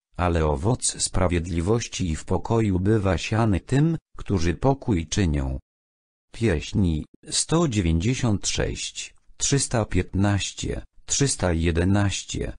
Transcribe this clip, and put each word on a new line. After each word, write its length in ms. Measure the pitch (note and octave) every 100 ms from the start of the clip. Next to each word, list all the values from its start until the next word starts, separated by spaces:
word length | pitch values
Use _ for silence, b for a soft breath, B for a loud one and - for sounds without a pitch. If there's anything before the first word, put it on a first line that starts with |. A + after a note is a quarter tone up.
| _ -
"Ale 300 | F2+ E2+ D#2
owoc 560 | C#2 F#2+ - - -
sprawiedliwości 1080 | - - F2+ E2+ E2 E2+ E2+ A#2 - - F#2
i 60 | D2+
w 80 |
pokoju 560 | - F2+ - A2+ G#2+ F2+
bywa 380 | F#2+ A2+ F#2 E2+
siany 420 | - A2 A2+ F2+
tym, 360 | - C3 D#3+ E3 _ -
którzy 380 | - G2 E2
pokój 520 | D#2 C3 C3+ - F2+ D#2+
czynią". 520 | - F#2 D2 C2+ C2 - _ _ _ _ _ _
Pieśni 720 | - A2+ D#2 - - F2+ D#2+ - - -
sto 380 | - - D#3+ E3+
dziewięćdziesiąt 800 | G#2+ E2 E2 G2+ C3 A#2+ G2 -
sześć, 680 | - - A#2 - - - - - -
trzysta 480 | - C#3 - A#2
piętnaście, 1000 | G#2 F2+ - F#2+ G2+ G2 - - - - - - -
trzysta 460 | - C#3 - F#2
jedenaście, 1000 | E2 E2+ E2 F#2 G2+ G2+ F2+ - - -